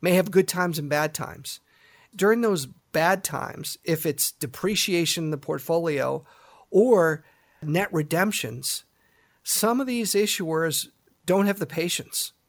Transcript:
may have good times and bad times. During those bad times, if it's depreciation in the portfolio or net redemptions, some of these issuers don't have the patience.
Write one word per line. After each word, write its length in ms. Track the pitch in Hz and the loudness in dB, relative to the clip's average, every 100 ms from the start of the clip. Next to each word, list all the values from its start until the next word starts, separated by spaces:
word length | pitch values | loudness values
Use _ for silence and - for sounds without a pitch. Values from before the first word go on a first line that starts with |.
may 140 | 175 | 2
have 160 | 180 180 | 2 4
good 180 | 185 185 | 4 2
times 300 | 180 180 156 | 2 -2 -2
and 100 | 147 | -2
bad 260 | 147 156 | 0 -2
times. 460 | 156 135 - 135 - _ _ _ _ _ | -4 -10 -12 -14 -16 _ _ _ _ _
During 260 | 196 196 233 | 0 4 4
those 260 | 226 185 131 - _ | 2 0 -2 -12 _
bad 300 | 156 165 190 | 0 2 2
times, 540 | - 139 - - 147 - | -2 -6 -8 -10 -12 -8
if 220 | - 156 160 | -4 -2 0
it's 260 | - - | -2 -2
depreciation 920 | - 139 - 185 208 - 175 160 - | -4 -10 -4 -2 0 0 0 0 -2
in 60 | 160 | -4
the 60 | 147 | -4
portfolio 880 | - 151 - 165 170 143 127 139 - - - - _ | -6 -6 -2 0 0 0 -2 -4 -8 -20 -20 -20 _
or 540 | 180 247 214 160 151 - _ _ _ | 4 6 6 6 2 -6 _ _ _
net 300 | 156 165 196 | -2 0 0
redemptions, 920 | 165 147 165 202 - 120 120 - - - _ _ _ _ _ | 0 0 0 0 -2 -6 -8 -6 -8 -10 _ _ _ _ _
some 360 | - - 214 247 | -6 0 2 0
of 60 | 262 | 0
these 280 | 240 214 | -2 0
issuers 760 | 202 208 - 165 160 165 147 - _ _ _ - | 0 0 0 -2 0 0 -2 -6 _ _ _ 0
don't 200 | 190 202 | 2 2
have 120 | 202 | 0
the 80 | 165 | -4
patience. 640 | - 180 - - - - - | -4 -4 -4 -6 -8 -8 -10